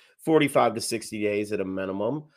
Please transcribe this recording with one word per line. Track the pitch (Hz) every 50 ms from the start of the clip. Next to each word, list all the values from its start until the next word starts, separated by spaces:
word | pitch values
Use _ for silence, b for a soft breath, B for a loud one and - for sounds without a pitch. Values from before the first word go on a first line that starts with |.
| B B B B
forty-five | - 170 160 151 147 135 - 139 120 117 107
to | 113
sixty | - - 120 110 - - 110 107
days | 104 104 104 104 104 104
at | 107 95
a | 95
minimum. | 95 95 95 95 92 95 98 104 117 139 151 151 - _